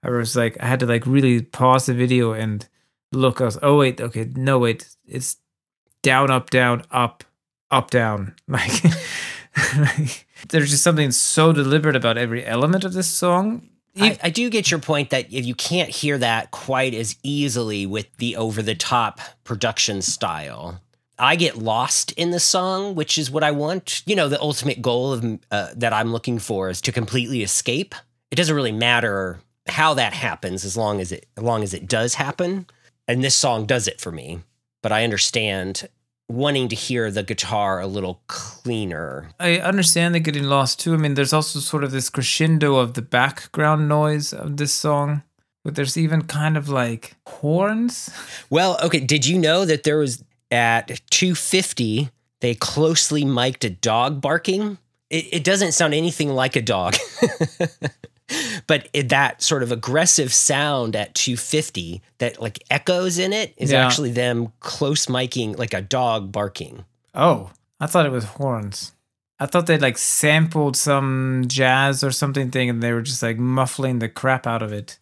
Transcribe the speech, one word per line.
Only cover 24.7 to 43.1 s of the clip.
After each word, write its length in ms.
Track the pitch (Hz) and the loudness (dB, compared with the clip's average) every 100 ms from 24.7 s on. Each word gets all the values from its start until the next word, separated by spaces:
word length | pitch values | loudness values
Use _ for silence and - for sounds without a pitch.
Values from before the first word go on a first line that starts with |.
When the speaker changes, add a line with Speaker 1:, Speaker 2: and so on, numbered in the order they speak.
| 123 | -2
Speaker 2:
goal 320 | 123 120 131 | 0 0 0
of, 260 | 131 120 107 _ | -2 -4 -6 _
uh, 180 | 104 92 87 | -4 -4 -2
that 160 | 117 | 0
I'm 180 | 110 113 | 0 0
looking 260 | 113 - 117 | -2 -2 -4
for 320 | - 104 95 | -4 -4 -4
is 100 | 90 | -4
to 100 | - | -4
completely 500 | - 107 127 120 127 | -4 -2 -2 -2 -4
escape. 520 | 98 - - 127 190 - - _ _ | -2 -2 0 -2 -4 -10 -20 _ _
It 60 | - | 0
doesn't 200 | 170 151 | 2 2
really 160 | 127 | 0
matter 680 | 107 117 120 117 98 95 90 _ _ - | 0 2 2 2 -2 -4 -8 _ _ -8
how 260 | - 156 | 0 2
that 200 | 139 117 | 2 0
happens, 500 | - 123 78 95 92 | -2 -6 -6 -6 -6
as 120 | 98 98 | -6 -2
long 220 | 107 101 | -2 -2
as 120 | 90 | -4
it, 140 | 92 _ - | -10 _ -6
as 60 | |
long 180 | 113 113 | -2 -2
as 120 | 101 | -4
it 120 | 92 92 | -8 -4
does 280 | 120 120 | -2 0
happen. 520 | - 139 - 180 190 180 _ _ _ - | -2 -4 -4 -4 -4 -8 _ _ _ -4
And 160 | 120 | 0
this 120 | 131 | 2
song 320 | - 143 117 107 | 2 2 0 0
does 200 | 127 104 | 0 0
it 140 | - | -6
for 100 | - | -12
me. 300 | 82 64 87 - _ _ _ | -12 -12 -14 -16 _ _ _
But 80 | 110 | -2
I 140 | 107 | 0
understand 840 | 117 101 - 120 107 95 92 95 - _ _ _ _ | 0 0 0 0 0 -2 -4 -8 -10 _ _ _ _
wanting 380 | 117 143 139 127 | -4 0 0 -2
to 60 | |
hear 360 | 113 - 123 110 | -4 -4 -2 0
the 120 | 101 | -2
guitar 560 | 101 110 98 107 101 95 | -4 -6 -4 -2 0 -2
a 80 | 95 | -4
little 360 | 101 92 90 _ | -4 -6 -8 _
cleaner. 1040 | - - - 123 113 104 80 80 67 82 - | -12 -12 -12 -6 -4 -4 -6 -8 -10 -14 -4
Speaker 1:
I 200 | 175 170 | 0 0
understand 560 | 175 196 170 175 170 | 2 2 2 2 2
the 60 | 170 | 2
getting 240 | 160 147 | 0 -2
lost 360 | 139 139 131 - | 0 2 0 -2
too. 140 | - | 0
I 20 | 165 | 0
mean, 160 | 151 | 2
there's 180 | 135 135 | 2 2
also 240 | 156 156 147 | 2 0 -4
sort 260 | 135 151 | -4 -2
of 60 | 139 | -2
this 180 | 135 123 | -2 -4
crescendo 680 | - 120 - 160 160 147 135 | -4 -2 2 4 4 6 4
of 180 | 120 | 4
the 80 | 123 | -2
background 840 | 113 | -2